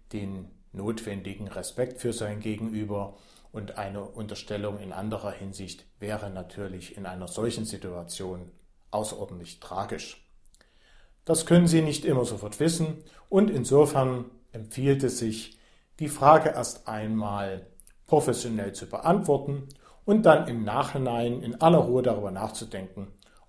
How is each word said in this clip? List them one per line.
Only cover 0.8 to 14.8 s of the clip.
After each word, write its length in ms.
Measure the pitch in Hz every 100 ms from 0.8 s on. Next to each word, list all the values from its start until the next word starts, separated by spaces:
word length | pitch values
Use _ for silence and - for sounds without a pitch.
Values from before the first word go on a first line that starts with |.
| 104 110 107 98 95 98 101
Respekt 520 | 95 - - 127 -
für 140 | 120
sein 260 | 110 107 104
Gegenüber 800 | 107 104 113 107 104 101 98 - _ - _
und 260 | 110 101 -
eine 260 | 98 101
Unterstellung 760 | 101 113 104 101 - 104 104 101
in 120 | 95
anderer 400 | 82 107 107 104
Hinsicht 540 | - 98 95 92 - - -
wäre 300 | 101 104 101
natürlich 680 | 92 87 98 98 90 - -
in 80 | 95
einer 220 | 90 90
solchen 380 | - 117 113 110
Situation 840 | 98 95 87 85 - 92 90 87 - _ _ _
außerordentlich 720 | 107 107 - 98 90 85 -
tragisch. 680 | - 92 104 101 - - _ - _ _ _ _ _ - - _ -
Das 200 | 160 -
können 220 | 175 170
Sie 140 | 165
nicht 240 | 156 143 175
immer 200 | 127 120
sofort 340 | 101 104 -
wissen 440 | 160 170 156 151 - - -
und 200 | 190 214
insofern 760 | 139 113 139 143 139 131 127 123 - _
empfiehlt 520 | 113 107 127